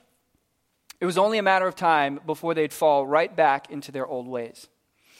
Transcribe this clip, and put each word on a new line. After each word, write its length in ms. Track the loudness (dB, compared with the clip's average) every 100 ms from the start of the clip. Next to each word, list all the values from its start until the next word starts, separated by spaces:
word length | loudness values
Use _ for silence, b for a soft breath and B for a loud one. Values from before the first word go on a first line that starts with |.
| _ _ _ _ _ _ _ _ -20 -6
it 60 | -2
was 120 | 2
only 200 | 2 2
a 60 |
matter 220 | 2 2 0
of 120 | 0
time 420 | 2 2 0 -4 -8
before 280 | -6 -2
they'd 200 | -2 -2
fall 340 | 0 2 2 2
right 260 | 0 0
back 380 | 2 2 2 -4
into 180 | -14 -10
their 160 | -10 -8
old 220 | -8 -8
ways. 400 | -10 -10 -14 -20 _ _ b b